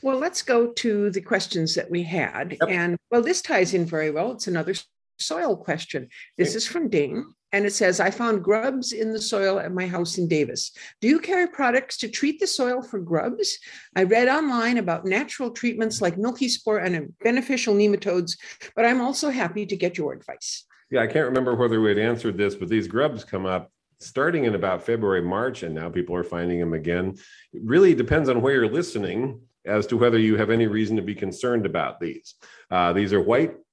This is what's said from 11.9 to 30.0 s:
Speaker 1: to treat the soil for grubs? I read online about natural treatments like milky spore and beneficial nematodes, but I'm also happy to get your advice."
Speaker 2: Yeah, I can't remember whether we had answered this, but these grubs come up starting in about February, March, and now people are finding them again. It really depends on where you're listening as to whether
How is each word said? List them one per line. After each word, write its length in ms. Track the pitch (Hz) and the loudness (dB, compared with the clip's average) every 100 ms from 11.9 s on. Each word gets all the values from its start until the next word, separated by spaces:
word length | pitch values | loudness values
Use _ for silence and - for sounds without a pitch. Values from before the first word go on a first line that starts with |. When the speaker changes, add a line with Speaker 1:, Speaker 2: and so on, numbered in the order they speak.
| - | -8
Speaker 1:
to 120 | - | -8
treat 300 | 233 277 302 | -2 -2 0
the 80 | 381 | -2
soil 360 | - 247 247 | 0 -2 -2
for 180 | 247 208 | -4 -8
grubs? 580 | 170 165 233 440 392 - - - - - | -2 -2 -2 -2 -4 -4 -12 -20 -6 0
I 80 | |
read 240 | 185 226 247 | 4 6 4
online 500 | 285 302 247 226 240 | 4 2 0 2 0
about 260 | 185 165 | 0 -2
natural 460 | 185 196 285 - 247 | 0 -2 -2 -6 -6
treatments 500 | 233 247 220 220 - | -2 -4 0 -2 0
like 180 | 185 175 | -2 0
milky 300 | 226 247 254 | -4 -2 -2
spore 300 | - - 214 | -2 0 0
and 340 | 180 170 143 - | 0 -2 -6 -4
beneficial 500 | 220 247 247 254 233 | 0 0 0 -2 2
nematodes, 600 | 202 208 202 202 180 175 - - - - - | 4 4 2 0 0 -2 -6 -12 -18 -10 0
but 80 | |
I'm 160 | 233 254 | 2 2
also 300 | 247 277 302 | 0 -2 -2
happy 360 | 254 175 180 202 | -2 -2 -4 -6
to 100 | 190 | -2
get 220 | 175 175 | -2 -2
your 140 | 147 | -6
advice." 520 | 131 - - - - - _ _ | -6 -14 -14 -12 -12 -14 _ _
Speaker 2:
Yeah, 120 | 127 | 0
I 60 | 113 | 2
can't 180 | 156 135 | 2 2
remember 300 | 131 127 117 | 2 2 2
whether 240 | 120 113 | 2 4
we 80 | 107 | 4
had 100 | 101 | 4
answered 380 | 110 117 117 95 | 2 0 -2 0
this, 160 | 101 | 0
but 140 | 98 90 | 0 0
these 180 | 110 101 | 0 0
grubs 380 | 113 147 117 | 0 0 -2
come 200 | - 98 | -8 -6
up 280 | 95 92 87 _ _ _ | -2 -2 -4 _ _ _
starting 460 | - - 147 170 | -10 -2 0 2
in 100 | 123 | 0
about 300 | 101 95 90 | 0 0 -2
February, 380 | - 117 104 95 | -2 0 2 0
March, 420 | 87 98 127 107 | 0 -2 -2 -6
and 100 | 85 | -8
now 160 | 80 85 | -8 -4
people 240 | 90 87 | -4 -2
are 80 | 87 | -4
finding 380 | 85 87 87 87 | -4 -4 -2 -2
them 140 | 85 | -2
again. 420 | 82 78 87 92 92 - - - | -2 -2 -2 -2 -6 -16 -20 -18
It 100 | - | -12
really 280 | 110 147 190 | 2 6 6
depends 360 | 131 123 156 139 | 6 4 2 4
on 120 | 120 | 2
where 140 | 127 | 4
you're 140 | 139 110 | 4 2
listening 680 | 131 175 113 95 95 135 120 _ _ | 0 -4 -4 -4 -2 -4 -6 _ _
as 200 | - 107 107 | -2 0 2
to 80 | |
whether 220 | 117 | 4